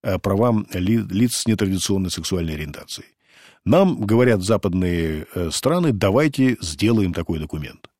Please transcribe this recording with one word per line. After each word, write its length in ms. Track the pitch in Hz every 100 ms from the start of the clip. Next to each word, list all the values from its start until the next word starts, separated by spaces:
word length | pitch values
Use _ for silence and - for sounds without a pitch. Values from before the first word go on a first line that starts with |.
э, 140 | 120 92
правам 480 | 101 98 120 107 101
ли-, 240 | 92 90 113 101
лиц 260 | 95 120 -
с 80 | -
нетрадиционной 640 | 104 98 95 - 98 92
сексуальной 440 | - 82 92 82 76
ориентацией. 520 | 73 71 - - - _ _ _ - _
Нам 380 | - 151 190 139 104
говорят 360 | 113 123 107
западные, 840 | 92 107 98 92 90 87 82 78 78
э, 160 | - 85
страны: 400 | - 131 175 170
"Давайте 640 | 104 98 107 156 139 131 117
сделаем 540 | 85 76 104 113 92
такой 260 | 85 82 80
документ". 480 | 76 80 69 - -